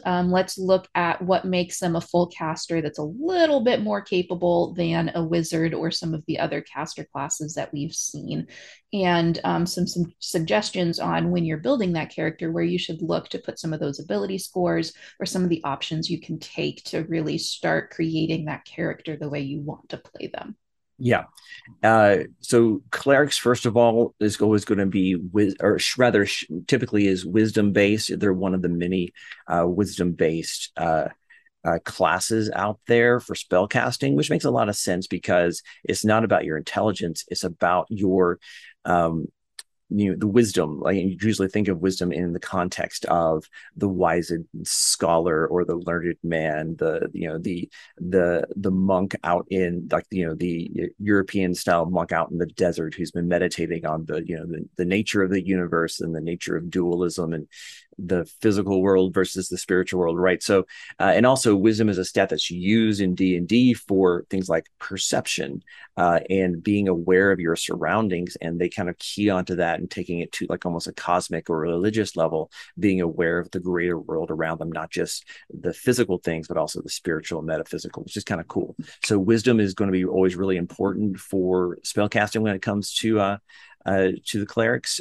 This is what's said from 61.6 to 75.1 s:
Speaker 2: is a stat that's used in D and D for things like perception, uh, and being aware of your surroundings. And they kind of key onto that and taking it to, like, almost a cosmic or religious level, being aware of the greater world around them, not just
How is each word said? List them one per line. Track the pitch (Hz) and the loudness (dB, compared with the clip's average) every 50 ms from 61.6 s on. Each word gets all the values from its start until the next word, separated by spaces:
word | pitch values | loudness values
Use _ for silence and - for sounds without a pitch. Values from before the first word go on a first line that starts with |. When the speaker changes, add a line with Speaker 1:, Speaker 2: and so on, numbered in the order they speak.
| 98 113 110 107 113 107 | 6 4 4 4 4 2
Speaker 2:
is | 95 | 2
a | 90 92 | 0 -2
stat | - - 107 98 - | 0 2 2 2 2
that's | 80 76 - - | 0 -4 -4 -4
used | 87 90 90 98 110 113 113 107 104 98 | -6 -2 0 2 4 4 4 2 2 2
in | 98 92 90 | 2 0 2
D | - 95 92 90 | 2 2 2 2
and | 85 87 | 2 2
D | 82 110 120 127 123 113 | 2 4 6 6 6 4
for | - - - 101 95 95 90 87 - - - | 2 0 0 2 4 4 4 4 2 -2 -4
things | 98 95 92 92 | -4 -4 -2 0
like | 85 80 - _ _ - | 0 -2 -2 _ _ -16
perception, | - - 98 92 - - 120 - - - - - 76 69 - - - - - - - - _ | -12 -10 -6 -4 -2 -2 0 -2 -2 -2 -4 -4 -4 -6 -8 -10 -12 -16 -20 -20 -20 -8 _
uh, | - 87 87 85 82 - - | 0 2 4 4 2 2 0
and | 95 95 92 90 87 85 - | 0 2 2 2 0 -2 0
being | 104 104 101 101 | 0 2 2 2
aware | 95 87 85 85 92 92 92 98 98 | 2 0 0 2 4 6 6 6 6
of | 95 92 | 4 2
your | 85 82 82 | 0 0 -2
surroundings. | - - - 87 87 80 78 95 110 113 98 90 87 87 87 - - | -2 -2 -4 -4 -2 0 0 2 2 2 0 0 -2 -4 -6 -8 -8
And | - 85 85 85 | -6 -4 -2 -2
they | 87 87 | -2 -2
kind | - 110 92 87 | -2 -4 -4 -4
of | 85 | -6
key | - - - - 104 104 104 | -8 -10 -8 -4 0 0 2
onto | 95 92 92 - 90 | 2 0 0 -2 -2
that | 82 85 85 82 - | 0 0 0 0 -2
and | 87 - | -6 -8
taking | - 98 90 - 87 85 | -8 -8 -6 -6 -6 -6
it | 82 - - | -6 -6 -8
to, | - 90 85 | -8 -6 -6
like, | 87 90 - | -6 -4 -4
almost | 90 82 82 - | -4 -4 -4 -6
a | 80 - | -8 -10
cosmic | - - 87 87 90 - - 87 82 - - | -6 -2 0 0 0 0 -2 -6 -6 -4 -4
or | 85 78 | -2 -2
religious | 78 85 85 85 95 110 110 110 101 - - | -2 -2 -2 0 0 0 0 0 -2 -2 -2
level, | - 82 80 80 78 76 - - - - - - 85 | -2 0 0 0 -2 -6 -6 -12 -20 -20 -18 -4 0
being | 95 101 95 92 | 2 2 2 2
aware | 87 85 80 87 85 82 85 87 | 0 0 0 0 0 0 0 -2
of | 85 - | -4 -6
the | - 90 | -8 -6
greater | 85 90 87 87 87 90 85 | -4 -2 -2 0 0 -2 -2
world | 80 80 - 80 80 85 82 | -4 -6 -6 -6 -4 -4 -4
around | 80 78 80 80 82 78 | -4 -4 -4 -4 -4 -6
them, | 80 82 | -6 -4
not | 82 78 78 - | -4 -4 -4 -4
just | - 87 85 - | -4 -4 -4 -4